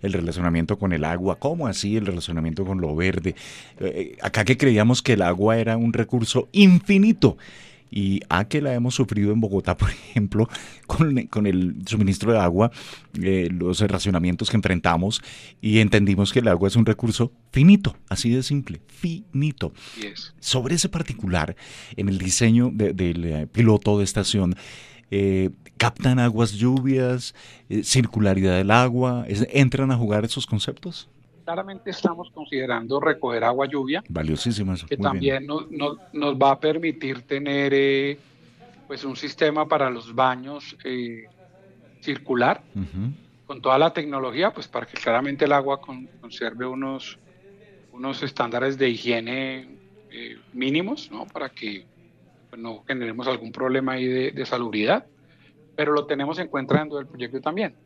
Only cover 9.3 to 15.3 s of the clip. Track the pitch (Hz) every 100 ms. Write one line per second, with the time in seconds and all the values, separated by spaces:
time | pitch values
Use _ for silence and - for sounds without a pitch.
9.3 | 107 110 98 92 92 - - - - 104
10.3 | 104 117 - - - - - 160 131 -
11.3 | 107 104 92 90 - 92 107 98 95 107
12.3 | 113 90 87 117 - - - - - 92
13.3 | 95 87 87 87 90 104 92 101 90 90
14.3 | 87 110 113 92 87 87 85 95 - -